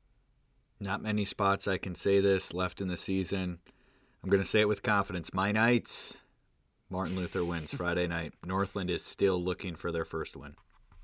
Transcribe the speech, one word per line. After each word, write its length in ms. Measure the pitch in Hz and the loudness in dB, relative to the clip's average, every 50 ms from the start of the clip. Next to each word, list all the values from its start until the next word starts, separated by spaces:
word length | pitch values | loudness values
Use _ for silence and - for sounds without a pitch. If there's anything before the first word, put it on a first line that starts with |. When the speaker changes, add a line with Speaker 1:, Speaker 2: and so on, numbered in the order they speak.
| _ _ _ _ _ _ _ _ _ _ _ _ _ _ _ - | _ _ _ _ _ _ _ _ _ _ _ _ _ _ _ -8
Speaker 1:
Not 200 | 104 95 98 - | -6 -4 -4 -4
many 240 | - 107 104 107 101 | -2 -2 0 0 0
spots 440 | - - - 101 98 98 95 - 104 | -2 0 2 2 2 2 2 2 0
I 100 | 95 92 | 0 0
can 160 | - 95 87 | -2 -6 -6
say 260 | - - 98 98 98 | -2 2 4 4 6
this 320 | 98 98 98 92 - - | 6 4 4 2 0 -2
left 280 | - 90 92 90 - - | -2 -2 -2 -2 -2 -4
in 80 | 98 92 | -4 -4
the 80 | 87 | -4
season. 640 | - - - 95 95 92 - 98 95 92 90 87 - _ - - _ _ _ _ _ _ _ _ _ | -4 -2 -2 0 0 0 0 -2 -2 -2 -4 -4 -8 _ -20 -20 _ _ _ _ _ _ _ _ _
I'm 60 | - 90 | 2 4
gonna 160 | 98 95 95 | 4 4 4
say 160 | - - 107 | 4 4 4
it 80 | 107 104 | 4 4
with 140 | 104 - | 2 0
confidence. 500 | - 117 107 101 95 - 92 87 80 - | 2 2 2 2 2 0 -4 -6 -6 -4
My 200 | - 92 98 104 | -2 0 0 2
Knights, 640 | 104 110 113 120 123 117 - - - - - - - - - _ _ _ _ _ _ _ _ _ _ _ _ - | 2 4 4 4 4 4 2 0 -2 -2 -2 -4 -6 -8 -14 _ _ _ _ _ _ _ _ _ _ _ _ -6
Martin 260 | 92 92 95 82 92 | -4 -4 -2 -2 -2
Luther 280 | 92 90 85 - 92 87 | -4 -4 -2 -2 -2 -2
wins 280 | 87 87 82 78 - - | 0 -2 -4 -4 -6 -6
Speaker 2:
<laughs> 20 | |
Speaker 1:
Friday 320 | - 87 87 85 87 87 85 | -4 -2 0 0 0 0 0
night. 260 | 85 85 82 76 - _ - | -2 -4 -6 -8 -10 _ -6
Northland 460 | 90 92 98 98 - - 101 90 87 | -4 -2 -2 -2 -2 -2 -4 -2 -2
is 140 | 87 85 - | -2 -2 -4
still 380 | - - - 98 95 92 90 | -6 0 2 2 2 4 2
looking 340 | 87 90 90 - - 92 82 | 0 -2 -2 -2 -6 -8 -8
for 160 | - - 87 | -6 -4 -4
their 120 | 82 82 80 | -2 -2 -4
first 320 | - - 80 76 - - | -4 -4 -6 -6 -8 -10
win. 200 | 67 69 71 71 - _ _ _ - - _ - - | -12 -14 -16 -18 -20 _ _ _ -20 -20 _ -20 -18